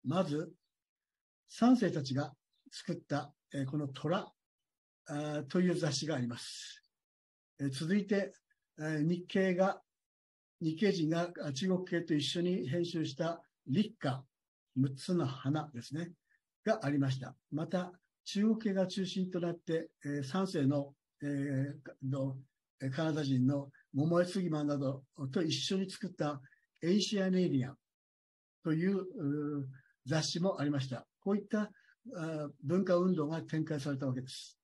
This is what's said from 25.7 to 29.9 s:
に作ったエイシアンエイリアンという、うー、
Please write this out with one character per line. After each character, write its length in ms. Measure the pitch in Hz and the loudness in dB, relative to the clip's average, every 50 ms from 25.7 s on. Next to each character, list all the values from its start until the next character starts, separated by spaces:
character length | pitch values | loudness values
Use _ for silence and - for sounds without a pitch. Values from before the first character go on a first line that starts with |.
| 196 190 | 0 0
に 120 | 196 185 | -2 -4
作 180 | - - - 175 | -6 -8 -8 -10
っ 20 | |
た 320 | - - 165 147 147 139 - - _ _ _ _ _ _ | -4 -2 -2 -2 -2 -6 -10 -18 _ _ _ _ _ _
エ 100 | - 165 | 0 2
イ 100 | 190 214 | 4 4
シ 180 | 185 - 220 196 | 4 2 0 0
ア 80 | 190 190 | 2 2
ン 60 | 185 | 4
エ 80 | 185 180 | 4 4
イ 60 | 160 | 4
リ 140 | 139 131 123 | 2 2 0
ア 60 | - | -2
ン 60 | - _ _ _ _ _ _ _ _ _ _ _ _ _ _ _ _ _ | -6 _ _ _ _ _ _ _ _ _ _ _ _ _ _ _ _ _
と 120 | _ 165 156 | _ 0 2
い 120 | 160 170 | 2 4
う、 120 | 190 196 185 | 2 2 2
う 640 | 185 185 - 233 156 143 147 151 147 147 147 143 | -2 -4 -6 -2 -2 0 0 0 -2 -2 -2 -4
ー、 40 | 135 131 - - _ _ | -6 -6 -10 -16 _ _